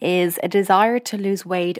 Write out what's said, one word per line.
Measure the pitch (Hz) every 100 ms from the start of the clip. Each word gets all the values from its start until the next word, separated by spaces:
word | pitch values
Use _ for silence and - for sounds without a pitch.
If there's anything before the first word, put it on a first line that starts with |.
is | - 180 175 170
a | 185
desire | 202 196 190 220 240
to | 240 208
lose | 196 196 175
weight | 185 175 180